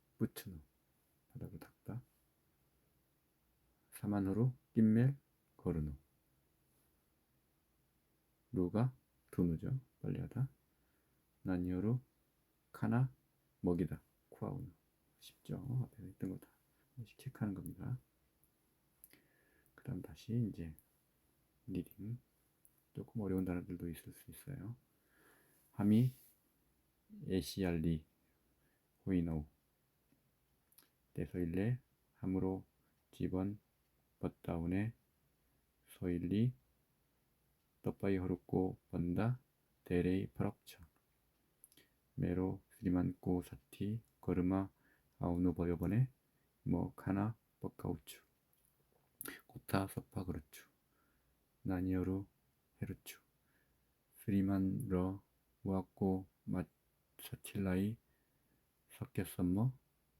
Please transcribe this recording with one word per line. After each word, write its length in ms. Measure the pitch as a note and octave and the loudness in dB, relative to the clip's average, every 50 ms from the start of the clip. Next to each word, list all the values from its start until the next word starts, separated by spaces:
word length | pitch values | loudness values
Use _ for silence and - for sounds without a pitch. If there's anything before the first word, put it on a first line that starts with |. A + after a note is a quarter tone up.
| _ _ _ - | _ _ _ -4
부츠누, 420 | A2 - - - - G2+ F#2 D2+ D2 _ _ _ _ _ _ _ _ _ _ _ _ _ | -4 -4 -4 -8 -14 -12 -14 -14 -16 _ _ _ _ _ _ _ _ _ _ _ _ _
바닥을 280 | - - - F2 - E2+ | -14 -12 -12 -10 -12 -14
닦다. 420 | - - - _ - - G2 B2 - _ _ _ _ _ _ _ _ _ _ _ _ _ _ _ _ _ _ _ _ _ _ _ _ _ _ _ _ _ _ _ _ _ _ _ _ _ | -16 -18 -20 _ -12 -8 -8 -8 -10 _ _ _ _ _ _ _ _ _ _ _ _ _ _ _ _ _ _ _ _ _ _ _ _ _ _ _ _ _ _ _ _ _ _ _ _ _
사만호루, 600 | - - - G2+ G2+ G2+ G2 F#2+ F#2+ G#2 A#2+ C3 B2+ - _ _ - | -16 -8 -4 -2 0 0 2 2 2 2 2 2 0 -2 _ _ 2
낌멜, 420 | A#2+ A2+ A2 A2 A2+ B2 C3+ C#3 - _ _ _ _ _ _ _ | 4 6 6 8 6 6 4 2 0 _ _ _ _ _ _ _
거르누. 400 | _ - F#2 E2 D#2+ D2+ D2+ C#2+ - _ _ _ _ _ _ _ _ _ _ _ _ _ _ _ _ _ _ _ _ _ _ _ _ _ _ _ _ _ _ _ _ _ _ _ _ _ _ _ _ _ _ _ _ _ _ _ _ _ - | _ -2 -2 0 0 0 -4 -4 -8 _ _ _ _ _ _ _ _ _ _ _ _ _ _ _ _ _ _ _ _ _ _ _ _ _ _ _ _ _ _ _ _ _ _ _ _ _ _ _ _ _ _ _ _ _ _ _ _ _ -4
루가, 420 | - F#2+ F2+ F2 F#2+ G#2+ A#2+ C3 - - _ _ _ _ _ - | 0 2 2 4 4 2 2 2 0 -4 _ _ _ _ _ -10
두누죠. 480 | - - F2+ F2 E2 D#2 - - C3+ C3 - _ _ _ | 0 2 2 2 2 0 -2 -2 -4 -4 -6 _ _ _
빨리하다. 480 | - G2 G2 - - - - A#2 C3+ C3+ - _ _ _ _ _ _ _ _ _ _ _ _ _ _ _ _ _ - | -6 -4 -4 -4 -4 -6 -2 -2 -4 -4 -4 _ _ _ _ _ _ _ _ _ _ _ _ _ _ _ _ _ -4
나니오루, 560 | G2 F#2 F2+ F2+ F2+ F2+ F2+ F#2+ G#2+ A#2+ B2+ - _ _ _ _ _ _ _ _ _ _ _ _ _ - | -2 0 0 0 0 -2 0 0 2 0 0 -2 _ _ _ _ _ _ _ _ _ _ _ _ _ -10
카나, 360 | - - A2 A2+ A#2+ C3 C3 - _ _ _ _ _ _ _ _ _ | -4 -2 2 2 2 2 2 -2 _ _ _ _ _ _ _ _ _
먹이다. 400 | - F#2 F2 E2+ F2+ D2+ - - - _ _ _ _ - | 2 2 4 4 2 0 -2 -8 -14 _ _ _ _ -20
쿠아우누. 400 | - - - G#2 G2 F2+ F2 F2 - _ _ _ _ _ _ _ _ _ | -12 -8 -8 -6 -6 -6 -8 -10 -14 _ _ _ _ _ _ _ _ _
쉽죠? 380 | - - - _ _ - - F#2 F2+ - B2 B2+ A#2 | -20 -20 -20 _ _ -8 -8 -8 -6 -4 -2 -2 -2
앞에 240 | - - - F#2+ F2+ | -4 -8 -16 -16 -16
있던 220 | F#2+ - - F#2+ | -12 -8 -6 -6
거 80 | F#2 - | -6 -8
다 80 | - - _ _ _ _ _ _ _ _ - | -10 -18 _ _ _ _ _ _ _ _ -16
하나씩 220 | - A2+ - - - | -16 -16 -16 -16 -14
체크하는 360 | - C#3 - - A2+ G#2 G2 | -14 -12 -8 -6 -4 -4 -4
겁니다. 460 | F#2+ E2 E2+ F2 F2+ F#2+ - B2+ B2+ - _ _ _ _ _ _ _ _ _ _ _ _ _ _ _ _ _ _ _ _ - - - _ _ _ _ _ _ _ _ _ _ _ | -6 -8 -10 -10 -8 -8 -6 -8 -8 -10 _ _ _ _ _ _ _ _ _ _ _ _ _ _ _ _ _ _ _ _ -20 -20 -20 _ _ _ _ _ _ _ _ _ _ _
그 80 | - - | -18 -10
다음 180 | - - F2+ | -10 -8 -8
다시 320 | - - D#2 - - - A2+ A#2+ A#2+ G2 | -10 -12 -16 -16 -8 -4 -2 0 0 -2
이제 220 | - - E2+ D#2+ D#2 - - _ _ _ _ _ _ _ _ _ _ _ _ _ _ _ - - | -2 -6 -10 -10 -10 -14 -20 _ _ _ _ _ _ _ _ _ _ _ _ _ _ _ -12 -6
리딩. 520 | - F2+ E2+ - - - F#2+ A2 A#2 A#2+ - _ _ _ _ _ _ _ _ - _ _ _ _ - | -4 -4 -4 -6 -8 -12 -8 -8 -8 -8 -10 _ _ _ _ _ _ _ _ -20 _ _ _ _ -12
조금 280 | - G2+ - - A2 | -12 -12 -8 -6 -4
어려운 240 | G#2 F#2+ F#2 F#2 F#2 | -2 0 0 0 0
단어들도 440 | F2+ F2+ F2+ F2+ - F#2 E2+ F2 F2 | 0 -2 -2 -4 -6 -8 -8 -6 -8
있을 240 | D#2+ - - - - | -8 -8 -12 -18 -18
수 180 | - - - | -18 -18 -20
있어요. 440 | - - - - F#2 F2+ F2 G#2+ A#2+ - _ _ _ _ _ _ _ _ - - - _ _ _ _ _ _ _ | -20 -18 -14 -12 -12 -10 -10 -10 -12 -12 _ _ _ _ _ _ _ _ -20 -20 -20 _ _ _ _ _ _ _
하미, 420 | _ - G#2 G#2 G#2+ A2 B2 C3 B2+ - - - _ _ _ _ _ _ _ _ _ _ _ _ _ _ _ _ - G#3 - - | _ 2 6 8 8 8 8 6 2 -2 -20 -20 _ _ _ _ _ _ _ _ _ _ _ _ _ _ _ _ -18 -12 -6 -2
에시알리, 760 | F#2 F#2 - - - G2+ F#2+ F2 E2+ E2+ D#2 E2 E2 D#2 - _ _ _ _ _ _ _ _ _ _ _ _ _ _ _ _ _ _ _ - | 0 0 0 0 -2 0 0 2 2 2 2 2 2 0 -2 _ _ _ _ _ _ _ _ _ _ _ _ _ _ _ _ _ _ _ -4
호이노우. 400 | G2+ F#2+ F2+ E2+ E2+ D#2+ D#2 D2+ - _ _ _ _ _ _ _ _ _ _ _ _ _ _ _ _ _ _ _ _ _ _ _ _ _ - - _ _ _ _ _ - | 0 2 2 2 2 -2 -4 -4 -6 _ _ _ _ _ _ _ _ _ _ _ _ _ _ _ _ _ _ _ _ _ _ _ _ _ -20 -20 _ _ _ _ _ -6
데소일레, 640 | - F2+ D#2 - F#2 F2+ E2+ E2+ F2+ G2+ A#2 B2 B2 - _ _ _ _ _ _ - | -6 -6 -4 -2 -2 -2 0 0 2 2 2 0 0 -4 _ _ _ _ _ _ -8
함으로, 480 | - F#2+ F#2 F#2 F#2 F#2+ F#2+ F#2+ - _ _ _ _ _ _ _ _ _ | -4 -2 0 0 0 0 -2 -2 -6 _ _ _ _ _ _ _ _ _
집원, 480 | - - F#2 F2+ F#2 F#2 F#2+ G2+ G#2 G#2+ _ _ _ _ _ _ _ _ _ _ _ - | -8 -4 -4 -2 0 0 0 0 -2 -6 _ _ _ _ _ _ _ _ _ _ _ -6
벗다운에, 720 | - F2 - _ - - F2 E2 E2 E2+ F2+ F#2+ G#2 A2+ - _ _ _ _ _ _ _ _ _ _ _ _ _ _ _ _ _ _ - | -6 -6 -6 _ -6 -4 -2 -2 0 0 0 0 0 -2 -4 _ _ _ _ _ _ _ _ _ _ _ _ _ _ _ _ _ _ -20
소일리, 680 | - - F#2+ F2+ F2 F2 F2 F2 F#2+ G#2 A2+ B2+ B2+ - _ _ _ _ _ _ _ _ _ _ _ _ _ _ _ _ _ _ _ _ _ _ _ _ | -12 -4 -2 0 0 0 0 2 2 4 4 2 2 -2 _ _ _ _ _ _ _ _ _ _ _ _ _ _ _ _ _ _ _ _ _ _ _ _
떡바이 360 | - - - - - G2 G2 F#2 | -6 -6 -4 -2 0 0 2 2
허루꼬 600 | F2+ F#2 F#2 - _ - - F#2+ F#2 F#2 - - _ - | 2 0 -2 -2 _ 0 2 2 2 2 -2 -6 _ -8
번다, 480 | - F2+ E2+ F2 F2 F#2 G#2 A#2 B2 B2 _ _ _ _ _ _ _ _ - | -4 -2 0 0 2 2 2 2 0 -2 _ _ _ _ _ _ _ _ -6
데레이 420 | - F#2 F2 F2 F2+ F#2 F#2+ G2+ A2+ | 0 2 2 4 4 2 0 0 -4
퍼럭쳐. 520 | - - - G#2 - _ _ - - - - - _ _ _ _ _ _ _ _ _ _ _ _ _ _ _ - _ - - _ _ _ _ _ - | -4 -2 -2 -2 -4 _ _ -20 -20 -20 -20 -20 _ _ _ _ _ _ _ _ _ _ _ _ _ _ _ -20 _ -20 -20 _ _ _ _ _ -6
메로, 460 | - F#2 F2 F2 F#2 F#2 F#2 G2 G2 - _ | -2 0 0 2 2 0 0 -2 -4 -8 _
스리만꼬 720 | _ - - F#2 F2+ F2+ F2+ F2+ F2+ - - F#2 F2+ F2+ F2 | _ -4 0 2 2 4 2 2 0 -2 -2 0 0 0 0
사티, 580 | - - - _ - - - G2 G2+ A2 A#2 - _ _ _ | -4 -10 -18 _ -16 -8 -6 -4 -4 -4 -4 -6 _ _ _
거르마, 500 | - - F2+ F2+ F2+ F#2 F#2+ F#2+ G2 F#2+ _ _ _ _ _ _ _ _ _ - | -2 0 2 2 4 4 2 2 0 -2 _ _ _ _ _ _ _ _ _ -4
아우노 340 | F2+ F2 F2 F2 F2+ F2+ E2+ | -2 0 2 4 4 2 4
버여번에, 540 | - E2+ F2 F2 E2 F2 E2+ G2 A2+ C3 B2+ - _ _ _ _ _ _ _ _ _ - | 2 2 0 2 0 2 2 4 4 4 2 0 _ _ _ _ _ _ _ _ _ -2
뭐, 300 | - F2 F2 F#2 F2+ - | 0 0 0 0 -2 -6
카나, 400 | - - - G2 G2 G2+ A2 A#2 _ _ _ _ _ | -8 -4 -2 0 0 0 0 -2 _ _ _ _ _
뻑가우추. 600 | - F#2+ - - - G2 F2 E2+ - - - - - _ _ _ _ _ _ _ _ _ _ _ _ _ _ _ _ _ _ - - - - - - _ | -10 -10 -8 -6 -6 -4 -4 -4 -8 -14 -20 -20 -20 _ _ _ _ _ _ _ _ _ _ _ _ _ _ _ _ _ _ -14 -12 -12 -12 -14 -18 _
코타, 400 | - - - - - G2 G2 G2 | -18 -18 -10 -2 0 0 0 0
서파, 380 | - - - _ - F#2 F#2 | -4 -8 -10 _ -8 -6 -4
그루추. 400 | F2+ E2 E2 - _ - - - _ _ _ _ _ _ _ _ _ _ _ _ _ _ _ _ _ _ _ - | -4 -4 -6 -6 _ -20 -20 -20 _ _ _ _ _ _ _ _ _ _ _ _ _ _ _ _ _ _ _ -4
나니오루, 640 | G2+ F#2 F2+ F#2 F#2 F#2 F#2 F2+ F#2 F#2+ F#2+ G2+ - _ _ _ _ _ _ _ _ _ - | -2 0 0 0 2 2 2 2 2 0 -2 -2 -6 _ _ _ _ _ _ _ _ _ -10
헤루추. 380 | - - G2+ - - - - - _ _ _ _ _ _ _ _ _ _ _ _ _ _ _ _ _ _ _ - | -8 -8 -8 -10 -12 -18 -20 -20 _ _ _ _ _ _ _ _ _ _ _ _ _ _ _ _ _ _ _ -12
스리만, 680 | - - G2+ G2 F#2+ F#2+ G2 F#2+ F#2+ F#2+ F#2+ G2+ - - | -4 0 2 4 4 4 4 2 2 2 0 -2 -2 0
러, 360 | F#2+ F2+ F2+ F#2 F#2+ G2 - _ _ _ _ _ _ _ - | 0 2 2 0 -2 -4 -10 _ _ _ _ _ _ _ -4
우아꼬, 640 | G#2 F#2+ F#2+ F#2 - _ - G#2 F#2+ F#2+ F#2+ F#2+ - _ _ - | -2 0 -2 -2 -4 _ 0 2 2 2 2 -2 -6 _ _ -8
마, 200 | - G2 F#2 F2 - _ _ _ _ _ _ _ _ _ - | -4 -2 -2 -4 -4 _ _ _ _ _ _ _ _ _ -18
사틸라이, 800 | - - - - - - - G2+ G2 F#2+ F#2 F#2 G2 G#2 A#2 - _ _ _ _ _ _ _ _ _ _ _ _ _ _ _ _ _ _ | -16 -14 -14 -12 -12 -8 -4 -2 0 2 2 2 2 0 -2 -6 _ _ _ _ _ _ _ _ _ _ _ _ _ _ _ _ _ _
섞였었머, 840 | - - - - - - F#2+ - - - F#2 F2+ F2+ G2+ A2+ C3 B2+ - _ _ _ _ _ _ _ _ | -12 -12 -10 -8 -4 -4 -4 -4 -2 0 2 2 4 4 4 2 0 -2 _ _ _ _ _ _ _ _